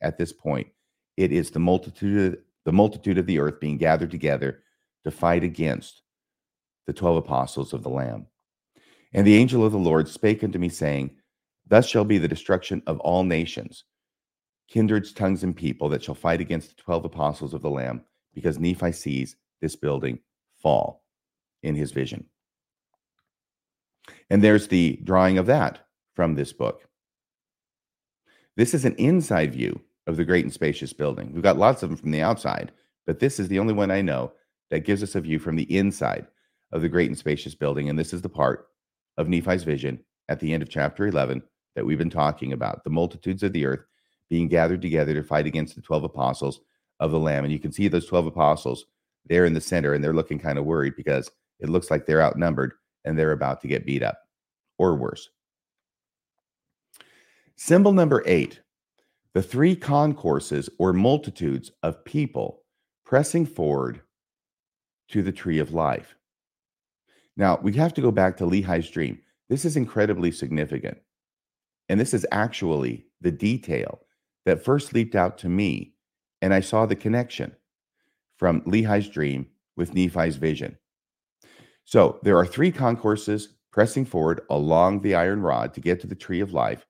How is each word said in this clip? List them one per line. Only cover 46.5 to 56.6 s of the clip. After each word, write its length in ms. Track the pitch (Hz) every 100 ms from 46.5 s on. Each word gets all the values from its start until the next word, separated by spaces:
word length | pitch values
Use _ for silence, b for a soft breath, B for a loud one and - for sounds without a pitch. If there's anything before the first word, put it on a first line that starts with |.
| - _ _ _ -
of 120 | 76
the 100 | 80
Lamb. 240 | 78 71
And 80 | 71
you 60 | 76
can 140 | 73
see 160 | - 101
those 180 | 85 -
twelve 200 | 87 80
apostles 600 | 85 76 78 64 62 - _ _ _ -
there 180 | 85
in 80 | 87
the 80 | 80
center, 320 | - 87 71
and 100 | 71
they're 120 | 73
looking 240 | 80 - 76
kind 200 | 80 71
of 60 |
worried 320 | 73 80 69 -
because 340 | - 67 - _ _ -
it 100 | 73
looks 220 | 87 -
like 160 | - -
they're 160 | 78
outnumbered 500 | 80 - 85 67 65 - _ _
and 140 | 76 78
they're 140 | 78
about 280 | 76 67 69
to 80 | 69
get 160 | 69
beat 180 | 65 67
up, 160 | 60 - _ _ _ _ _ -
or 180 | 92 73
worse. 320 | 53 - - _ _ _ _ _ _ _ _ _ _ _ _ _